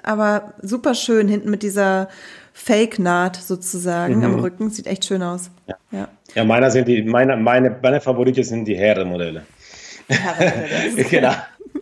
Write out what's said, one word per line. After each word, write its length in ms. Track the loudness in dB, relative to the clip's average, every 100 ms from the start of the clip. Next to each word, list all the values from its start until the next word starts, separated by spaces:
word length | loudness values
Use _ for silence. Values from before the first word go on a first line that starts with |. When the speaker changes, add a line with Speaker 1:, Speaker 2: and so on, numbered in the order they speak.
Speaker 1:
aber 480 | -6 -2 0 0 -4 -12
super 340 | -8 -4 -2
schön, 320 | -2 0 2 2
hinten 240 | 0 -2
mit 120 | -4
dieser 460 | -2 0 2 0 -2 -10 -20 -20 -20
Fake-Naht 840 | -8 0 2 2 0 0 2 0 -4
sozusagen 840 | -8 -8 -6 -6 -4 -2 0 0
am 80 | 2
Speaker 2:
Mhm. 60 | 0
Speaker 1:
Rücken. 300 | -2 -4 -6
Sieht 160 | -6 -8
echt 200 | -6 -4
schön 160 | -4
aus. 280 | -4 -6 -12 _ -16
Speaker 2:
Ja. 100 | -16 _
Speaker 1:
Ja. 180 | -12 -12 _ _
Speaker 2:
Ja, 100 | 0
meiner 260 | 2 4 4
sind 160 | 4 4
die, 140 | 2
meine, 340 | 2 2 2 2
meine, 380 | 4 4 4 2
meine 180 | 2 2
Favoriten 440 | 0 0 2 2
sind 220 | 0 -4 -4
die 100 | 2
Herrenmodelle. 640 | 2 2 0 -4 -6 -8 -14 _ -20 -20 -20 -18 -4
Speaker 1:
Herrenmodelle. 960 | -2 -2 0 0 0 -4 -4 -2 -2
Speaker 2:
<laughs> 60 | 0
Genau. 220 | 2 2 0 -6 -18 -14 -10